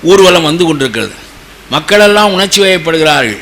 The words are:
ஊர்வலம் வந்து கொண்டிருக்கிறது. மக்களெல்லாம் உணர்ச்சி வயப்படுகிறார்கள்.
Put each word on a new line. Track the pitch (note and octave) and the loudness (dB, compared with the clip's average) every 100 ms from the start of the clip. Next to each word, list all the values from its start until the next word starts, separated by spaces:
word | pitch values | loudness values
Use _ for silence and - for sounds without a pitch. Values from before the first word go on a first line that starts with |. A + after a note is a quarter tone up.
ஊர்வலம் | D#3 G3 F#3 F3+ | 2 4 4 2
வந்து | D#3+ E3 | 0 -2
கொண்டிருக்கிறது. | F3 D3+ C3+ A2+ G#2 - - - - - - | -2 -2 -4 -6 -10 -12 -20 -20 -20 -20 -8
மக்களெல்லாம் | C3+ D#3 G#3 G#3 G#3 G#3 | -8 0 2 4 2 0
உணர்ச்சி | F#3+ G3 G3 | 0 -2 0
வயப்படுகிறார்கள். | G3 F#3 E3 D#3+ D#3 D3 B2 G2+ | 0 0 -2 0 0 0 -2 -6